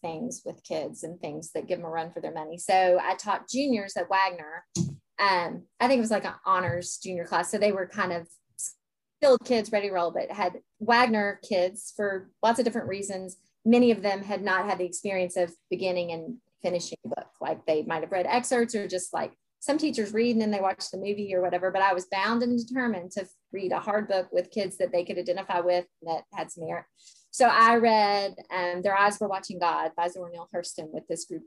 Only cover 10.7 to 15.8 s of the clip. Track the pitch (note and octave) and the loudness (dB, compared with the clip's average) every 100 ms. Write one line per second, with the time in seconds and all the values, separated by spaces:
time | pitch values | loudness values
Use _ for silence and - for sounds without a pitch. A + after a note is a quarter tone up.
10.7 | - G#3+ A#3 B3 G#3+ G3+ G3 - F#3+ F#3 | -4 4 6 6 4 0 -4 -2 2 2
11.7 | G#3 - - G3+ F#3+ - _ A3 A#3 A#3 | -2 -12 -4 -2 -2 -8 _ 2 2 2
12.7 | A3+ F3+ G3 G3+ F#3+ F#3 - _ _ A3+ | 0 -4 -6 -6 -8 -10 -14 _ _ 4
13.7 | A#3+ B3 G#3 G3+ G3 G3 G3 G3 F#3 G3+ | 6 6 4 2 -2 -4 -4 0 0 0
14.7 | F3+ F3+ - G3+ F#3+ F3+ F#3 E3+ - - | -2 -4 -4 -4 -2 -2 0 -2 -4 -8
15.7 | F3+ | -4